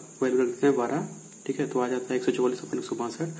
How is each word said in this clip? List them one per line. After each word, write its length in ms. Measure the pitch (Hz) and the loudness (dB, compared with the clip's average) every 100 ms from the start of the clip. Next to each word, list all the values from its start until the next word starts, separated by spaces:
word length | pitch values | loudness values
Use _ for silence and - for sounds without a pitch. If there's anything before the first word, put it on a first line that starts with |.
| - - | -12 -2
वैल्यू 200 | 131 127 | 2 4
रख 40 | 120 | 2
देते 200 | - 143 | 4 4
हैं 100 | 123 | 4
बारह, 320 | 120 147 - - - - - | 2 -2 -4 -10 -16 -14 -6
ठीक 140 | 135 | -2
है, 60 | 131 | 0
तो 140 | 127 | 0
आ 80 | 123 | 0
जाता 260 | 127 127 | -2 0
है 60 | 127 | 0
एक 60 | 127 | 2
सौ 60 | |
चौवालीस 280 | 120 127 127 | 4 2 2
upon 180 | - - | -4 -6
एक 60 | |
सौ 120 | - 113 | -4 -4
बासठ, 320 | 117 - 160 | -4 -4 -6